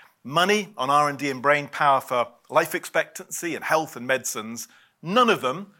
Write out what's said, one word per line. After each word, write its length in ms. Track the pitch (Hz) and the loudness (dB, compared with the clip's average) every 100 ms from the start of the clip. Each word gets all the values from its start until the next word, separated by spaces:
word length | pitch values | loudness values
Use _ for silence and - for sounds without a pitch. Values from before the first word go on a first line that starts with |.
| - _ | -20 _
money 500 | 123 160 190 208 185 | -2 2 4 2 0
on 140 | - 131 | -6 2
R 200 | 147 147 | 4 2
and 100 | 135 | 0
D 100 | 143 | -4
and 120 | 131 | 0
brain 260 | 143 147 143 | 2 2 0
power 340 | - 147 131 | 0 4 4
for 260 | - 123 120 _ - | 2 -2 -2 _ -2
life 240 | 139 170 | 0 0
expectancy 840 | 175 - 165 - - - - 170 | -4 -2 -4 -4 -10 -12 -8 -6
and 80 | 117 | -6
health 320 | - 160 151 | 0 0 0
and 120 | 123 123 | -8 -2
medicines. 600 | 131 - 117 110 117 - _ _ _ | -2 -2 -8 -10 -12 -14 _ _ _
None 280 | 156 226 233 | -2 2 4
of 120 | 185 | 2
them 300 | 127 160 202 | 0 -4 -10